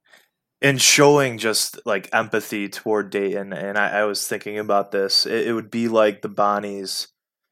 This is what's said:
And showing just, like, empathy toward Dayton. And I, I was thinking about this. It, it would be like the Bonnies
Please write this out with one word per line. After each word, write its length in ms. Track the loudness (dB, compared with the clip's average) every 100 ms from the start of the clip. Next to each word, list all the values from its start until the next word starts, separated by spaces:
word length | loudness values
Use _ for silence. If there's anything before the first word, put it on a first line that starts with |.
| _ _ _ _ _ -2
And 200 | 0 4
showing 560 | 4 6 8 6 4 0
just, 420 | -2 0 -4 -6 -2
like, 240 | -2 0
empathy 540 | -2 0 -2 -2 -6 -6
toward 440 | -6 -2 -2 -2
Dayton. 420 | -2 -2 -4 -6
And 240 | -8 -6 -2
I, 220 | 0 0
I 40 | -2
was 220 | -2 -6
thinking 300 | -8 -8 -6
about 340 | 0 0 0
this. 360 | -2 0 0 0
It, 200 | -2 -2
it 60 |
would 160 | -4 -4
be 180 | -4 0
like 340 | 4 2 2
the 80 | -6
Bonnies 760 | -2 0 0 -4 -8 -8 -8 -10 _ _ _ _